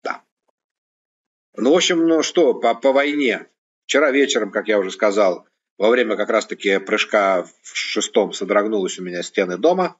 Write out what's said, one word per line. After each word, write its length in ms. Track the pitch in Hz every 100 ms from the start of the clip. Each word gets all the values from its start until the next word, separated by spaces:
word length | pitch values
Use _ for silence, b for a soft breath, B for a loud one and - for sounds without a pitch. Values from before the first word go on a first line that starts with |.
Да. 180 | - - _ _ _ _ _ _ _ _ _ _ _ _ _ -
Ну, 160 | 113
в 40 | 170
общем, 300 | 160 170 165
ну 160 | 160
что, 320 | 147 - 147
по, 200 | - 117
по 180 | 117 135
войне. 560 | 135 147 147 131 98 - _ _ _ -
Вчера 260 | 135 151
вечером, 400 | 135 131 127 104
как 160 | 107 104
я 100 | 104
уже 140 | 92
сказал, 540 | - 107 101 98 85 _ _ _ _
во 100 | 107
время 280 | 123 113 98
как 120 | 104
раз-таки 480 | 110 - - 101 98
прыжка 680 | 95 107 - 110 98 92 82 _
в 140 | - -
шестом 560 | - - - - 95
содрогнулась 680 | - 95 101 104 110 92 -
у 40 |
меня 200 | 90 87
стены 340 | 85 - 95 90
дома. 380 | 143 185 175 -